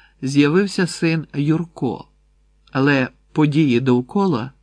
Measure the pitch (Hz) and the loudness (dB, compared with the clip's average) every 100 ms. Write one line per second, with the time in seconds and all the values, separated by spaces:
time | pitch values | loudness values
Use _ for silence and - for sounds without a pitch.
0 | _ - 131 143 147 175 196 - 170 - | _ -10 -2 2 2 2 0 -2 -4 -2
1 | 165 160 139 143 147 160 165 - 123 - | -2 -2 -4 -4 -2 -2 -4 -6 -6 -6
2 | - _ _ _ _ _ _ 135 139 139 | -14 _ _ _ _ _ _ 0 2 2
3 | 127 _ _ - 151 143 147 117 131 123 | -2 _ _ 0 0 2 2 2 2 0
4 | 123 202 196 120 127 _ | 0 -2 0 -2 -4 _